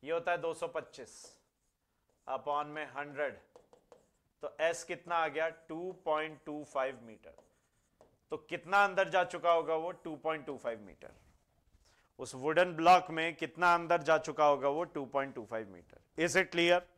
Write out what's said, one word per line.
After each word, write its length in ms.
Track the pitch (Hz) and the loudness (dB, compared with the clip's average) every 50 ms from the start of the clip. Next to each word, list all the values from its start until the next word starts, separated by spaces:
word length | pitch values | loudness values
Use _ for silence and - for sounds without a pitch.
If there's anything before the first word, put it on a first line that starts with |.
| - | -4
ये 100 | 139 165 | -2 -4
होता 200 | 170 165 180 175 | -2 0 -2 -2
है 60 | 170 | -2
दो 120 | 147 165 160 | -2 -6 -6
सौ 140 | 160 170 160 | -4 -8 -6
पच्चीस 460 | 170 165 135 - - - 127 - - - - - - _ _ _ _ _ _ _ _ _ _ _ _ _ _ _ _ _ _ | -6 -8 -10 -10 -16 -18 -18 -18 -18 -20 -20 -20 -20 _ _ _ _ _ _ _ _ _ _ _ _ _ _ _ _ _ _
upon 400 | - 131 131 131 147 147 147 147 | -8 -8 -6 -4 -2 -2 -2 -2
में 180 | 147 151 156 151 135 131 | -4 -6 -10 -10 -10 -8
हंड्रेड, 420 | 139 147 147 143 135 147 135 - - _ _ _ - _ _ _ _ _ _ - _ _ _ _ _ _ _ _ _ - | -10 -10 -10 -4 -4 -4 -4 -4 -10 _ _ _ -20 _ _ _ _ _ _ -20 _ _ _ _ _ _ _ _ _ -12
तो 140 | 143 - - | -12 -6 -2
एस 220 | 151 165 170 170 - | -2 -2 -2 -2 -6
कितना 320 | - 175 160 - 170 175 | -10 -12 -12 -8 -4 -2
आ 120 | 170 160 156 | -2 -2 -2
गया? 200 | 139 156 160 165 | -2 -2 -4 -4
टू 440 | 156 - _ _ 160 165 175 185 185 185 _ | -4 -8 _ _ -12 -10 -8 -10 -10 -8 _
पॉइंट 400 | 165 156 151 156 160 156 139 _ | -2 -2 -2 -2 -6 -8 -14 _
टू 180 | - 147 151 147 | -12 -10 -10 -12
फ़ाइव 360 | - - 139 131 131 135 120 117 | -6 -4 -2 -2 -2 -4 -8 -16
मीटर। 320 | 113 110 - _ - - - _ _ _ _ _ _ _ _ _ _ _ _ - _ _ _ _ _ - | -20 -20 -20 _ -20 -20 -20 _ _ _ _ _ _ _ _ _ _ _ _ -20 _ _ _ _ _ -10
तो 40 | 151 - _ | -10 -8 _
कितना 340 | - 175 - 165 190 202 202 | -10 -10 -6 0 2 4 4
अंदर 240 | 202 190 180 196 170 | 4 4 0 0 2
जा 140 | 160 190 180 | 2 0 0
चुका 280 | 175 - 175 147 170 170 | 0 -4 -2 2 4 4
होगा 220 | 165 160 147 160 | 4 2 0 -2
वो? 160 | 160 160 175 180 | -2 -2 -4 -8
टू 240 | - _ 185 156 | -10 _ -12 -12
पॉइंट 300 | 143 _ 156 160 156 135 | -6 _ -4 -4 -4 -6
टू 100 | 131 143 123 | -10 -12 -8
फ़ाइव 220 | - 123 117 110 104 | -8 -8 -8 -8 -12
मीटर। 320 | 95 78 _ - - - _ _ _ _ _ _ _ _ _ _ _ _ _ _ _ _ _ _ _ _ _ | -20 -20 _ -20 -20 -20 _ _ _ _ _ _ _ _ _ _ _ _ _ _ _ _ _ _ _ _ _
उस 160 | 131 123 - | -14 -12 -12
वुडन 380 | 131 127 151 156 160 180 185 170 | -6 -4 0 2 4 2 2 0
ब्लॉक 340 | 156 165 170 180 180 180 180 | 2 8 8 8 8 8 2
में 240 | 160 160 160 170 165 | -4 -4 -4 -4 -4
कितना 380 | - 165 156 - - 180 175 175 | -6 -10 -10 -6 0 4 4 4
अंदर 280 | 170 170 165 175 170 151 | 4 4 2 0 2 4
जा 160 | 143 160 156 | 2 2 2
चुका 240 | 156 - 147 127 151 | 2 -2 0 4 4
होगा 220 | 147 143 135 127 143 | 4 4 4 2 0
वो? 160 | 143 156 175 | 0 0 -4
टू 180 | 160 - 151 139 | -6 -6 -8 -8
पॉइंट 280 | 120 - 139 135 139 120 | -4 -2 -4 -4 -2 -6
टू 100 | 131 113 | -12 -12
फ़ाइव 240 | 101 117 113 113 98 | -8 -8 -8 -8 -8
मीटर। 280 | 95 87 85 _ - - _ _ _ - | -14 -20 -20 _ -20 -20 _ _ _ 0
Is 180 | 160 170 147 | 0 2 4
it 140 | 180 190 180 - | 2 0 2 2
clear? 280 | 170 170 170 175 180 175 - _ | 2 6 6 6 4 4 -2 _